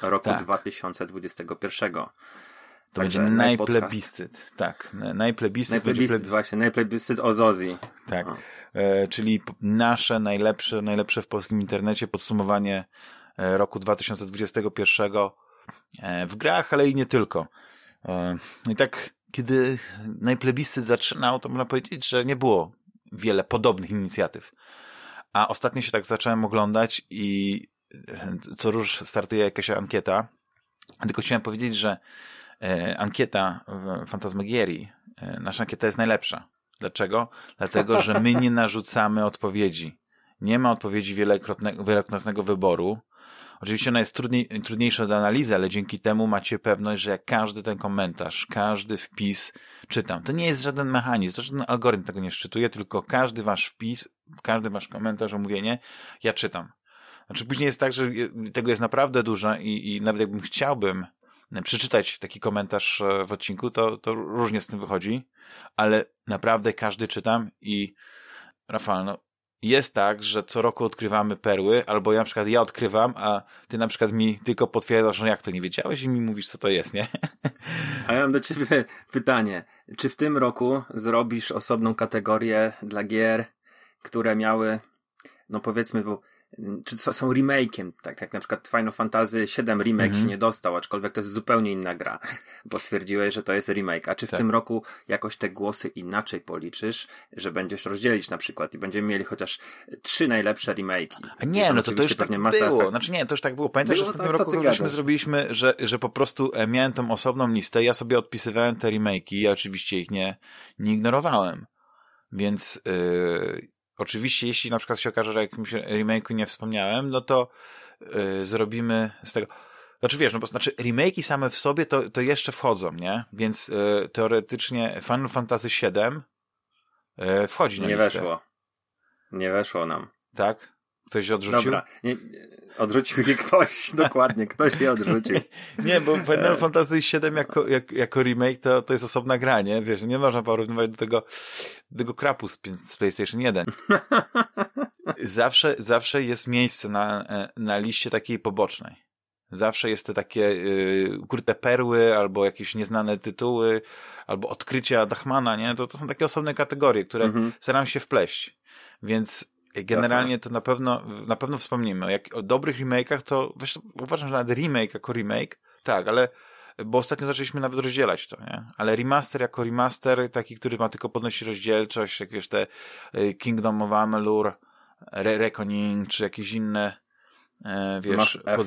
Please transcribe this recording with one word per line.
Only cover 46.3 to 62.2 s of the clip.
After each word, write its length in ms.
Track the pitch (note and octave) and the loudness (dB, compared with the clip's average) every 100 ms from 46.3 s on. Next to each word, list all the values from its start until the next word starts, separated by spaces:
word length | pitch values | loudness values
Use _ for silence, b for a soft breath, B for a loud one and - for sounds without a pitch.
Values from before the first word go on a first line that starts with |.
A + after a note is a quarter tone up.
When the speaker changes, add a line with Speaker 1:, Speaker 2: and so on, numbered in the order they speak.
| G2+ - G#2+ | 0 0 -2
Speaker 2:
pewność, 420 | - G2 G#2 G#2 | 2 0 0 -2
że 100 | G#2 | -2
ja 60 | F#2+ | -4
każdy 460 | - A#2 A2 G#2 | 0 0 0 -4
ten 140 | G#2 G2+ | -6 -4
komentarz, 680 | G#2 G2 F#2 E2 F2 - - | -4 -2 -2 -4 -8 -8 -6
każdy 480 | - G#2 G#2 G#2 G#2 | -2 0 0 -4 -8
wpis 560 | - - G2+ G2 - B B B - | -8 -4 -2 -2 -6 B B B -6
czytam. 360 | A#2+ G2 F2 | -4 -4 -4
To 80 | F2 | -4
nie 160 | D#3 E3+ | -2 0
jest 140 | C#3 | 0
żaden 280 | C3+ C#3 C#3 | -2 -2 0
mechanizm, 460 | C3 A#2+ A#2 F#2 F2+ | 0 0 0 0 -4
to 60 | |
żaden 220 | B2 C#3 - | -6 -6 -2
algorytm 360 | B2 A#2+ G#2+ | 0 2 2
tego 160 | F2+ G2 | -2 -6
nie 120 | F#2 | -8
szczytuje, 380 | - F#2+ A2+ A#2 | -8 -6 -2 -2
tylko 320 | G#2+ G2+ G#2 | -2 -6 -6
każdy 400 | - B2+ B2+ A2+ | 0 0 0 0
wasz 220 | G#2+ F#2+ - | -2 -2 -2
wpis, 440 | - A2+ A#2+ - _ _ - | -6 -8 -8 -10 _ _ -10
każdy 280 | - A2+ A2 | -2 -2 -2
wasz 180 | G2+ - | -6 -10
komentarz, 460 | G2 A2 G#2+ A2 | -6 -6 -4 -4
omówienie, 460 | G#2 G2+ G2+ G#2 A#2+ B B B B | -4 -4 -4 -2 -4 B B B B
ja 100 | A2 | -2
czytam. 380 | G#2+ G#2 F2 D#2+ _ B B B B B | -2 -4 -6 -12 _ B B B B B
Znaczy, 180 | F#2+ A2+ | -10 -6
później 200 | C3 C#3+ | 0 0
jest 140 | B2 | 2
tak, 140 | C3+ | 0
że 120 | B2 B2+ | 0 -2
je-, 160 | A#2 A#2+ A2+ A2 | -2 -4 -6 -6
tego 160 | B2+ A#2 | -2 0
jest 120 | A2 | 2
naprawdę 420 | A2+ - C#3 B2+ | 2 2 2 2
dużo 320 | A2+ G#2+ G#2 G#2+ | 2 0 0 0
i, 380 | G#2+ G#2 - G2+ | -2 -4 -4 -2
i 60 | |
nawet 180 | G#2+ G#2+ | 0 2
jakbym 200 | G#2+ G#2 | 0 -2
chciałbym 640 | F2+ - C3+ C3+ G2 F#2 F2+ _ b b b G#2 | -6 -2 -2 0 0 -2 -6 _ b b b -8
przeczytać 560 | F2+ A#2+ C3 A2+ G2+ | -4 -2 2 2 2
taki 200 | - | -4